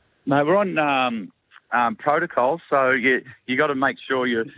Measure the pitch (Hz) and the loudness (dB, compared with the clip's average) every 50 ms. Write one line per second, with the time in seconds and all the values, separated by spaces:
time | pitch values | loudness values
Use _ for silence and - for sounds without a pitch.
0 | _ _ _ _ - 139 139 143 143 151 185 202 208 185 160 160 151 147 135 131 | _ _ _ _ -2 0 2 2 4 4 2 2 2 0 -2 -2 0 0 0 0
1 | 127 123 117 110 92 - _ _ _ _ - - _ - 117 120 120 117 107 - | 0 -2 -2 -6 -8 -12 _ _ _ _ -20 -20 _ -4 -2 0 0 0 -2 -2
2 | - 147 147 165 170 165 - 123 120 135 165 170 - - 147 139 131 127 131 127 | -2 0 0 0 -2 -2 -2 0 0 0 -2 -4 -4 -2 0 2 2 2 0 2
3 | 113 135 127 107 - - - _ - - 127 135 151 151 139 131 139 131 - - | 2 0 0 0 -2 -8 -20 _ -8 -4 -2 0 0 0 0 -2 -2 -2 -4 -6
4 | - - 135 127 123 127 117 113 113 - - | -6 -4 -2 -2 0 0 -2 -2 -4 -6 -10